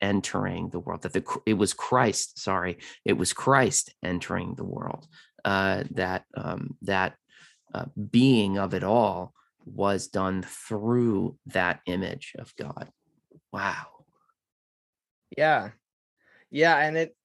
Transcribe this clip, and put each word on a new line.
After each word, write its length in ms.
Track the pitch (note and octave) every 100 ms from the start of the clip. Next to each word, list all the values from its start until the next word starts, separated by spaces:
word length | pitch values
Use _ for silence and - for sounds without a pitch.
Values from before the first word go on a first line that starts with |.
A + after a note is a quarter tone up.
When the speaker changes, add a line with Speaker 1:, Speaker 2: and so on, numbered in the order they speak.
Speaker 1:
entering 680 | G2+ G2+ - G2 G2 F2 F2+
the 100 | F2
world, 220 | - E2+
that 100 | -
the, 100 | G2
cr-, 180 | - - -
it 100 | G2+
was 180 | G2+
Christ, 640 | - - B2+ A#2+ - - -
sorry, 380 | - F#2+ F2+ E2+ - -
it 100 | -
was 200 | G2 F2+
Christ 600 | - - C3+ A#2 - - _
entering 540 | F2+ F2+ - F2+ F2+ F2+
the 80 |
world, 440 | - - - - - - - _
uh, 400 | - G2 F#2+ F#2 -
that, 320 | - F#2 F#2 - -
um, 420 | G2 F2+ - -
that, 320 | G2 F#2+ F#2 - _ - - _ _
uh, 100 | - - - G2+
being 480 | A#2+ C3 A#2+ G2 G2
of 160 | F#2+
it 120 | F#2 F#2
all 480 | A#2 G#2+ F2+ F2+ _ _ _ -
was 420 | G2+ G2 G2 -
done 340 | G2+ F#2+ F#2
through 960 | F2 - - A2 A2 B2 A#2+ G2 A2+ - -
that 340 | - F2+ - -
image 480 | F2+ F#2 - - -
of 160 | - -
God. 340 | - - - _ _ _ _ - _
Wow. 540 | G2 G2 - - - _ _ _ _ _ _ _ _ _ _ _ _ _ -
Speaker 2:
Yeah. 340 | D#3 C#3 G2+ - _ _ _ _ _ _ _
Yeah, 260 | C#3+ E3 D3+
and 200 | D#3 D#3+
it, 180 | D#3+ _